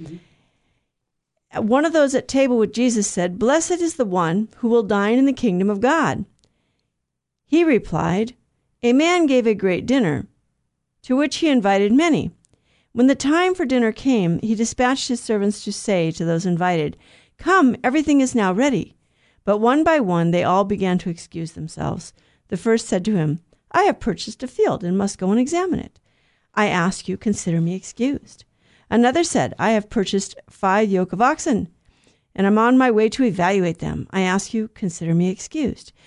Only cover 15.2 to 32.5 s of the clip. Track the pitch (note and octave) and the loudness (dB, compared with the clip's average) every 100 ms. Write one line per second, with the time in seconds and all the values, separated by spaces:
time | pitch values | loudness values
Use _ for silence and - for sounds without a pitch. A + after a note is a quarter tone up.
15.2 | - G#3 G3+ G#3 - G3+ - F#3 E3 D#3+ | -2 -2 -2 -4 -8 -8 -2 0 0 -4
16.2 | E3+ E3 F#3 F3 F3+ E3+ D3+ - _ _ | -4 -2 -2 -2 0 -2 -4 -8 _ _
17.2 | _ _ - F#4+ C4 - B3+ D4 D4 C#4+ | _ _ 2 4 4 2 -2 0 2 2
18.2 | C4 A#3+ G3 F#3 C#4+ A3 - _ _ _ | 2 0 0 0 0 0 -4 _ _ _
19.2 | _ _ - G#3 A#3 C#4+ D#4+ D#4+ G3 F3 | _ _ -2 2 2 2 4 2 2 0
20.2 | E3+ F3 D#3 F3+ G3 G3+ F#3 F3+ F#3 E3 | 2 2 2 0 0 -2 0 -2 -4 -10
21.2 | - E3 E3 - D#3+ - D3+ - - _ | -12 -12 -12 -12 -14 -8 -8 -8 -12 _
22.2 | _ _ - F3+ A3+ A3+ - F#3 G3 G#3 | _ _ -10 -6 0 0 0 -2 0 0
23.2 | D3+ E3 _ _ _ - F#4+ - A#3 E3 | 0 -4 _ _ _ 0 2 0 -4 -6
24.2 | - - B3+ - G#4+ C#3 F3 F#3 G3+ - | -8 -12 -10 -2 0 0 -2 -2 -2 -4
25.2 | F#3 A3 B3+ E4+ F#4 D4 - _ _ _ | 0 0 0 0 -2 -4 -6 _ _ _
26.2 | _ _ _ - G#3 F3+ E3+ - - F#3 | _ _ _ -2 0 0 -2 -4 -8 -6
27.2 | - G#3 - E3 E3+ F#3 - - B3+ C#4+ | -4 -4 -2 0 -2 -4 -10 -4 -4 -4
28.2 | - - _ _ _ _ - A3 A#3+ C#4 | -10 -20 _ _ _ _ -2 2 4 4
29.2 | E4+ A3+ B2+ - A3 A3 G#3 A#3 F#3+ G3 | 0 0 -2 -2 0 0 -2 -4 -2 -2
30.2 | - - - - F#3+ G3 A3 F#3+ F3+ F3+ | -4 -14 -20 -4 0 2 2 0 -2 0
31.2 | B3 D#4 E4 G#3 F3 _ _ _ _ _ | 0 0 -2 -2 -4 _ _ _ _ _
32.2 | _ - G3 | _ -2 2